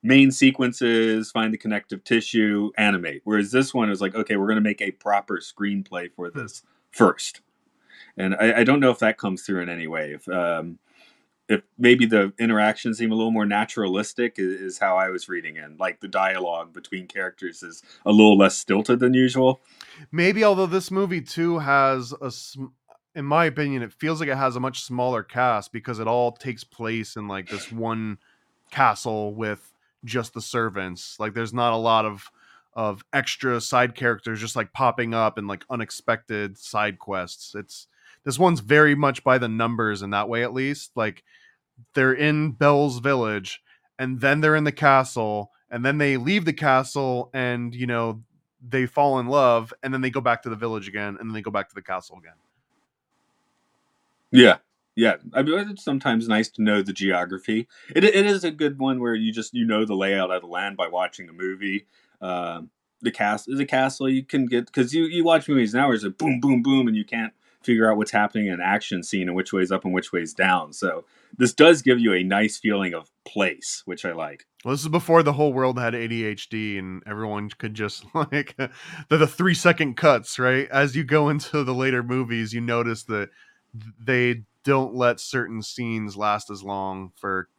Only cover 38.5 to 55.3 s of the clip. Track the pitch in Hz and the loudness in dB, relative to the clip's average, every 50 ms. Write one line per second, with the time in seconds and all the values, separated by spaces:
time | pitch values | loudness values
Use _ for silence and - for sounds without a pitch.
38.5 | 175 135 104 104 143 151 151 151 143 143 147 139 131 - _ 135 127 127 120 113 | 2 0 0 4 6 6 6 6 4 2 2 0 -2 0 _ 2 2 2 2 -2
39.5 | 110 113 117 117 117 113 113 107 104 95 101 98 104 101 107 107 117 117 120 120 | -2 -2 -2 -2 0 -2 -2 -2 -2 -4 -6 -4 -4 -4 -2 -2 -2 -4 -4 -4
40.5 | 117 127 131 139 139 143 - - _ 120 110 107 95 - _ _ _ _ _ _ | -4 -4 -4 -4 -6 -8 -12 -10 _ -4 -4 -4 -4 -8 _ _ _ _ _ _
41.5 | _ _ _ _ _ _ 117 _ _ 143 131 131 131 - 147 151 151 151 151 156 | _ _ _ _ _ _ -20 _ _ 2 2 2 2 2 2 2 2 2 0 -2
42.5 | 120 - 151 143 147 143 147 143 127 120 117 139 139 127 117 110 107 104 95 95 | -2 2 4 4 6 6 4 2 0 -2 -2 0 0 0 0 -2 -2 -4 -6 -8
43.5 | - - _ _ _ _ _ _ _ - 131 127 131 127 139 139 143 151 151 156 | -14 -16 _ _ _ _ _ _ _ -8 -6 -6 -4 0 2 2 2 4 4 4
44.5 | 156 156 151 147 143 - 156 143 135 135 131 131 - 120 110 107 104 104 104 - | 4 4 2 0 -2 2 4 6 6 6 4 2 -4 -4 -4 -2 -4 -6 -6 -10
45.5 | _ _ _ _ - 117 123 135 143 151 147 139 135 127 120 151 196 208 175 160 | _ _ _ _ -8 -2 0 0 2 2 2 2 0 0 0 0 0 0 0 -2
46.5 | 151 - 151 143 131 131 131 - - 143 139 131 127 123 123 - - 135 127 123 | -4 0 2 4 4 4 2 0 -4 -4 -2 -2 -2 -4 -6 -6 -6 -4 -4 -2
47.5 | 120 120 120 120 120 123 127 123 120 117 117 113 110 110 113 _ _ _ _ _ | -2 -4 -6 -8 -6 -6 -4 -2 -2 -2 -2 -4 -6 -8 -14 _ _ _ _ _
48.5 | _ _ 127 123 123 131 131 120 _ 147 143 143 135 131 123 120 135 143 135 123 | _ _ -12 -4 -2 -2 -2 0 _ 0 2 2 2 0 0 0 2 4 4 4
49.5 | 120 117 113 110 - _ - 131 131 131 131 131 127 139 123 123 117 117 - 127 | 4 2 0 -4 -14 _ -8 -6 -4 -2 -4 -2 -4 -2 0 0 0 0 -2 -10
50.5 | 113 104 113 117 110 107 98 98 95 104 104 104 101 - 113 113 110 110 98 113 | -8 -6 -6 -6 -6 -6 -8 -10 -8 -8 -8 -8 -8 -10 -10 -10 -10 -8 -8 -6
51.5 | 104 101 95 _ _ 101 95 - 92 92 - - 92 90 82 82 82 _ _ _ | -6 -6 -6 _ _ -18 -10 -8 -8 -8 -8 -12 -20 -20 _ -20 _ _ _ _
52.5 | _ _ _ _ _ _ _ _ _ _ _ _ _ _ _ _ _ _ _ _ | _ _ _ _ _ _ _ _ _ _ _ _ _ _ _ _ _ _ _ _
53.5 | _ _ _ _ _ _ _ _ _ _ _ _ _ _ _ _ - 127 120 - | _ _ _ _ _ _ _ _ _ _ _ _ _ _ _ _ 8 10 10 10
54.5 | 87 - _ _ _ _ _ _ _ 113 113 110 92 - - - | 8 6 _ _ _ _ _ _ _ 2 2 2 2 0 -6 -6